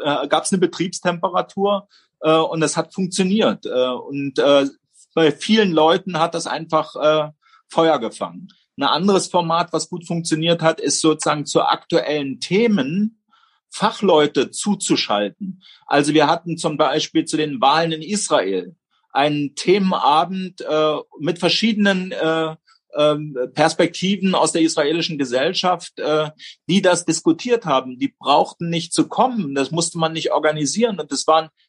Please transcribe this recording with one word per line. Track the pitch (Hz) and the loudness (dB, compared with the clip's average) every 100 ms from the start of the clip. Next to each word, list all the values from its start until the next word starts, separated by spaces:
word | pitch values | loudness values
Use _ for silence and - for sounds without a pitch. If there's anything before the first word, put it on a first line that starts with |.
äh, | 147 147 143 | -4 -2 0
gab's | 156 - | -2 0
eine | 185 | 0
Betriebstemperatur, | 170 - 180 - 180 170 185 180 180 196 202 196 - _ _ _ | 0 0 -6 -4 -4 -2 -2 -2 -4 -2 0 -2 -6 _ _ _
äh, | 156 160 | 2 2
und | 156 165 | 2 0
das | 151 160 | -2 -2
hat | 160 | -4
funktioniert. | - 185 196 185 214 135 98 | -4 -4 0 0 2 2 0
Äh, | 101 123 127 | -2 -2 0
und, | 123 - 143 139 131 | -2 -8 -8 -4 0
äh, | 135 143 139 - _ _ _ | 4 4 2 -4 _ _ _
bei | 165 156 | 2 2
vielen | 151 - 220 202 | 2 2 2 4
Leuten | 156 160 180 190 160 | 4 4 4 0 -2
hat | 170 | -2
das | 170 - | -2 -6
einfach, | 147 160 156 151 - | -6 -2 -2 -2 0
äh, | 151 156 151 - _ _ _ | 2 2 0 -8 _ _ _
Feuer | - 165 143 | 0 2 2
gefangen. | 110 - 90 87 90 _ _ - | -2 -6 -10 -10 -20 _ _ -6
Ein | |
anderes | 139 147 196 190 - | -2 0 2 2 2
Format, | 180 170 165 170 | -2 0 0 -2
was | 160 - | -4 -6
gut | 175 - | -10 -6
funktioniert | 170 165 156 170 165 | -6 -2 -2 0 2
hat, | 160 160 | 2 0
ist | 143 - | -2 0
sozusagen | 160 156 160 151 139 | 2 2 0 -2 -2
zu | 160 | 0
aktuellen | - - - 165 - 147 139 117 | 0 -2 0 -2 0 -4 -4 -8
Themen | - 190 233 202 131 185 220 - _ _ _ _ _ | -2 0 2 2 0 -2 -2 -4 _ _ _ _ _
Fachleute | - 208 - 190 156 147 143 120 | -4 -2 0 2 4 4 2 -2
zuzuschalten. | - 208 190 - - - 208 208 - 190 - - - - | -2 -4 -2 0 0 0 -2 -2 -6 -10 -12 -16 -18 -2
Also | 143 147 | 0 4
wir | 151 147 | 4 4
hatten | 165 170 165 | 2 -2 -4
zum | 165 139 | -4 0
Beispiel | 123 156 - 160 | 0 0 -2 -2
zu | 160 156 | -2 -2
den | 151 131 | -4 2
Wahlen | 131 156 170 | 4 4 2
in | 160 | -4
Israel | 160 208 - 147 95 95 90 - _ _ _ | -4 -4 0 0 0 -2 -6 -14 _ _ _
einen | 135 151 147 143 | -2 0 0 -4
Themenabend, | - - 202 190 175 131 151 175 190 185 - | -4 0 2 2 0 2 4 2 -4 -8 -10
äh, | - 156 156 151 - - | -4 0 0 -2 -8 -8
mit | 156 170 | -6 0
verschiedenen, | 180 - 220 214 202 185 185 | 0 2 0 2 2 0 -4
äh, | 170 160 160 160 160 _ _ _ 147 | -4 -2 -2 -4 -8 _ _ _ 0
ähm, | 151 151 151 127 127 | 2 0 -4 -6 -4
Perspektiven | - 160 - 170 - 185 196 190 | 2 2 2 0 0 -2 0 0
aus | 170 156 | 2 0
der | 170 | 2
israelischen | 160 160 147 165 160 147 | 2 2 0 0 -2 -4
Gesellschaft, | 127 131 156 180 180 170 - - | -2 0 0 0 -2 -2 -6 -6
äh, | 143 151 156 - - - - | -2 0 -2 -8 -20 -12 0
die | 190 | 2
das | 185 170 | 4 2
diskutiert | - 160 170 160 247 233 | 0 0 0 0 0 -2
haben. | 165 131 127 127 | 0 0 -2 -4
Die | 135 - | -6 -4
brauchten | 131 147 - - 170 | 2 2 2 -4 -4
nicht | 170 165 | -4 -4
zu | - 156 | -4 -2
kommen, | - 262 233 147 | 2 0 0 -4
das | 139 139 | -2 -2
musste | 165 165 170 | -2 -4 -2
man | 160 | -4
nicht | 160 - | -2 -2
organisieren. | 147 151 151 139 202 233 185 | 0 0 0 -2 0 0 -2
Und | 147 | -6
es | 135 - | -4 0
waren | 160 156 _ | 0 0 _